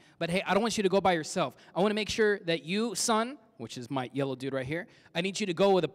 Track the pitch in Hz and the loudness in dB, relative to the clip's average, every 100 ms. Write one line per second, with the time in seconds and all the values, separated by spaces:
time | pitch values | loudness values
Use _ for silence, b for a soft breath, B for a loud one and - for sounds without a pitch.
0 | B - 165 180 160 190 226 214 190 196 | B -8 -4 -2 0 2 2 0 2 4
1 | 190 175 147 - 143 - B - 202 208 | 4 2 0 -2 -4 -6 B 0 2 2
2 | 202 - 214 202 175 165 147 196 233 185 | -2 2 2 2 0 -2 0 -2 0 -2
3 | - 220 233 294 _ - 117 - 120 139 | 0 2 0 -6 _ -14 -12 -10 -6 -4
4 | 123 131 139 131 131 131 131 160 - B | -4 -4 -4 -4 -6 -6 -4 -6 -8 B
5 | B 170 185 190 208 170 196 185 151 | B -4 -4 -2 -2 4 4 6 2